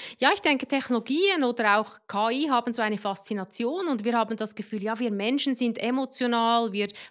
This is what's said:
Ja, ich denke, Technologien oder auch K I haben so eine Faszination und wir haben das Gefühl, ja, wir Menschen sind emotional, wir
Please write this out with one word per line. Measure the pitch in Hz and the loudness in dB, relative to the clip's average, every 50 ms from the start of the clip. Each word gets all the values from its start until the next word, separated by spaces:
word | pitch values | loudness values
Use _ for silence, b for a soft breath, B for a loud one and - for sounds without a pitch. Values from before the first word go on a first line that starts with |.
| B B B B | B B B B
Ja, | 254 285 403 | 2 2 4
ich | 403 | 4
denke, | - 320 285 262 254 | 2 2 2 2 0
Technologien | - 277 269 - - 254 226 226 - 269 320 381 392 381 320 269 | -2 -2 -2 0 0 -2 -2 0 0 0 2 4 4 4 2 2
oder | 240 233 240 226 208 202 | 0 0 2 4 4 4
auch | 214 214 214 - - _ | 4 2 -2 -8 -20 _
K | - - 196 214 226 | -4 -2 0 0 2
I | 240 269 302 302 | 2 0 0 2
haben | 262 240 240 247 | 2 2 0 0
so | 233 247 | -2 -2
eine | 220 214 214 | 0 -2 -2
Faszination | 202 - 202 196 - - - 220 202 185 - - - 233 240 311 370 381 330 | -2 -2 -4 -6 -6 -6 -6 -6 -6 -6 -8 -6 -4 -2 -2 -2 -2 -2 -2
und | 269 214 202 | -2 -2 0
wir | 240 233 | 0 2
haben | 233 220 220 226 | 0 0 0 -2
das | - 220 208 - | -6 -6 -8 -6
Gefühl, | - 202 - 220 208 | -10 -10 -8 -6 -6
ja, | 190 214 226 | -4 -4 -4
wir | 220 247 233 | -2 -2 -2
Menschen | 208 196 202 226 262 285 - 277 254 | -2 0 0 0 0 0 0 0 0
sind | - 254 233 220 | 0 0 0 0
emotional, | - - 233 254 262 269 262 - - 254 240 240 233 226 233 233 233 233 220 | -2 -2 -2 0 -2 -2 -4 -4 -2 -2 0 2 2 4 4 4 4 2 0
wir | 190 208 202 202 B B B B | -2 -2 -4 -4 B B B B